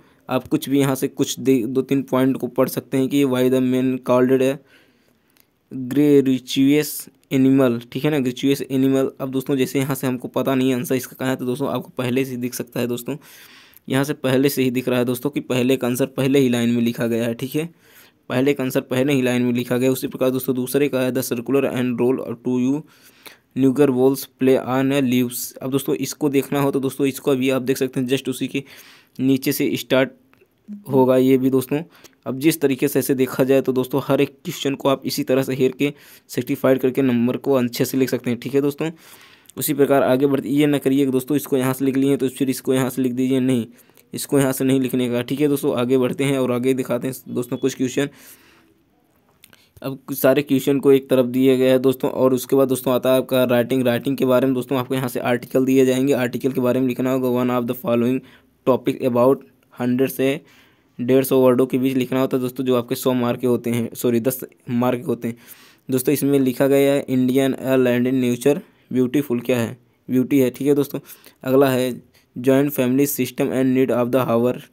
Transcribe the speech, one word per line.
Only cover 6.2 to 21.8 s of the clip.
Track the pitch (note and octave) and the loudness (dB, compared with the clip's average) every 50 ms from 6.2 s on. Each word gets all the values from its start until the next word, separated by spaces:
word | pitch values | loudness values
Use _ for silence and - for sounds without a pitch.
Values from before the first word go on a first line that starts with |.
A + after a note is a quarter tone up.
| C3 C3+ C3 B2 B2+ - - C3+ C3+ C#3 D3 D3+ D3+ D3 - - - - - _ _ - C#3+ | 6 4 2 -2 -2 -4 0 2 2 4 4 2 0 -2 -6 -12 -14 -16 -20 _ _ -2 0
animal", | C3+ C3 C3+ C3+ C#3 C3+ B2 A#2 A#2+ A#2+ A#2+ | 2 4 4 4 4 4 2 2 -2 -6 -10
ठीक | - C3+ C#3+ | -8 -4 -2
है | D3+ | -2
ना, | D#3 C#3+ | 0 0
ग्रेचुअस | B2 B2+ B2 - C#3 C3+ C#3 C#3 | -2 -2 -4 -2 -2 -2 0 -2
एनिमल। | C3 - C3+ C3 C3 C3+ C3+ C3+ C3+ - - - | -4 -4 -2 0 2 2 2 2 0 -2 -4 -6
अब | C#3 C3 | -8 -6
दोस्तों, | C3 C3+ - - C#3+ | -6 -6 -4 -2 -2
जैसे | C3 B2+ B2+ - C#3 | 0 0 0 -2 -2
यहाँ | C3+ C3+ C3 | -2 -2 -4
से | - - | -4 -4
हमको | B2+ B2+ B2 - | -4 -4 -6 -6
पता | A#2+ - C3 B2 C3 C3+ | -6 -6 -4 -2 0 0
नहीं | B2+ B2+ C3 | 0 0 0
है | C3 | 0
आंसर | B2 B2 - C3+ | -2 -2 -2 -2
इसका | B2+ - - - - | -4 -4 -6 -10 -6
कहाँ | B2+ C3 | -4 -4
है, | C3 | -4
तो | - C3 | -4 -4
दोस्तों | B2 B2 B2 C#3 F#2 | -4 -4 -4 -4 -4
आपको | G2 B2 - - - | -4 -6 -8 -10 -8
पहले | - B2+ B2 A#2+ C3 C3+ | -6 -4 -2 -2 -2 -2
से | C3+ | -4
ही | B2+ | -6
दिख | B2 B2 B2 B2 | -8 -8 -8 -8
सकता | - A#2+ - - C3+ | -10 -12 -10 -8 -6
है | B2 | -6
दोस्तों, | A#2+ A#2+ A#2+ A#2+ B2+ C#3 - - - - - - - - - - _ - - _ | -4 -6 -8 -8 -10 -12 -12 -12 -18 -20 -20 -20 -20 -20 -20 -20 _ -20 -18 _
यहाँ | - C3 C3+ C#3 | -4 -2 -2 -2
से | D3 C#3+ | -2 -4
पहले | - - C3 C3 B2+ C#3 C#3 | -4 -2 0 2 2 2 2
से | - C3+ C3 | 2 0 0
ही | B2+ | 0
दिख | A#2+ C3 B2+ - | 0 -2 -2 0
रहा | B2+ B2 | 0 0
है | B2 | 0
दोस्तों | C3 B2 A#2+ - C#3+ | -2 -2 -4 -4 -6
कि | - D3+ | -6 -6
पहले | - - - C3 A#2+ B2+ C3+ | -6 -2 -2 0 2 2 0
का | C3 B2+ | 0 0
आंसर | A#2+ B2 A#2+ C3+ | -2 -2 -2 -2
पहले | B2+ - C3 C3 C3+ C#3 C#3 | -4 -2 -2 0 2 4 4
ही | C3+ B2 | 4 2
लाइन | A#2+ A#2+ A#2 A#2 | 2 2 0 0
में | A#2+ A#2+ | 0 0
लिखा | A#2 A#2 A#2+ - B2 | 0 -2 -2 -2 -4
गया | A#2 A#2 A2+ A#2+ | -2 -2 -2 -2
है, | A#2 A#2 | -4 -4
ठीक | A#2+ C#3 C3 C#3 | -6 -6 -6 -6
है, | D3+ D#3+ E3+ - _ _ _ - - - - _ _ _ - | -6 -6 -8 -12 _ _ _ -20 -20 -20 -20 _ _ _ -4
पहले | B2+ B2+ C3+ C#3+ C#3+ | -2 0 2 2 2
का | C#3+ C3 | 0 -2
आंसर | C3 - C3+ - | -2 -2 -4 -4
पहले | - C3 B2+ C3 D3 C#3+ | -2 -2 0 0 2 2
ही | C3 | 2
लाइन | B2+ B2 B2 B2 | 2 0 0 0
में | B2 B2 A#2+ | 0 0 0
लिखा | B2 A#2+ - B2 | -2 -2 -2 -2
गया | A#2+ B2+ C3 | 0 2 0
है। | C3 | 0
उसी | C3 D3 | 0 -4
प्रकार | B2+ - - C3 C3 | -6 -4 -2 -2 0
दोस्तों, | B2+ C3 - C3+ B2+ | -2 -2 -2 -4 -4
दूसरे | B2 B2 B2 - C#3 D3 C3+ | -4 -4 -2 0 0 0 0
का | C3 B2+ | 0 -2
है, | B2+ B2+ | -2 -2
"The | B2 C3 - | -2 -4 -4
circular | - B2 A#2+ A#2+ - C3+ C#3 C3+ G#2+ | -4 -6 -6 -4 -2 0 0 0 0
and | D#2+ B2+ | -2 -2